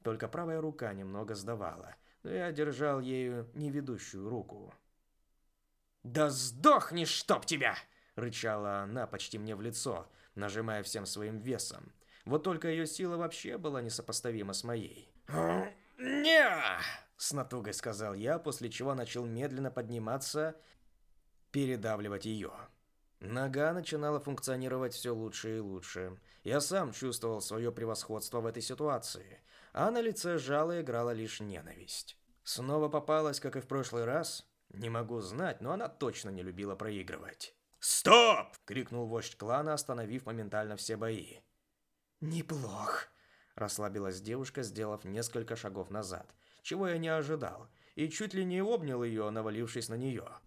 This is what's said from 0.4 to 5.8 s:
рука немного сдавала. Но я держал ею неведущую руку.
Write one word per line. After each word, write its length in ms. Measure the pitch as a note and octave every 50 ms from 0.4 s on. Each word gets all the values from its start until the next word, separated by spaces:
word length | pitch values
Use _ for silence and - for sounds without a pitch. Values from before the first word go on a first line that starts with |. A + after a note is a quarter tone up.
| E3+ E3 D#3+ D#3+
рука 320 | D#3 D#3 D3+ D#3 B2 A2 G2
немного 400 | G2 G2 F#2+ G2 G2+ A2 G#2 A2
сдавала. 640 | G2+ G2 A2 A#2 G#2 G2+ E2 D#2+ E2 - - - - _ - - _
Но 80 | - -
я 220 | F3 F#3 F3 F3
держал 480 | E3 C#3+ D3+ D3 C3 A#2+ D3 D3 C#3 C3+
ею 500 | B2+ B2+ C3 C3 B2+ B2 B2 A#2+ A2+ A#2 -
неведущую 760 | C#3+ D3+ C#3+ C#3 D3 C#3 C3 A#2 G2 - - - F#2+ G2 G#2+
руку. 420 | B2 A2+ F#2+ - G#2 G2+ G2 - - - _ _ _ _ _ _ _ _ _ _ _ _ _ _ _ _ _ _ _ _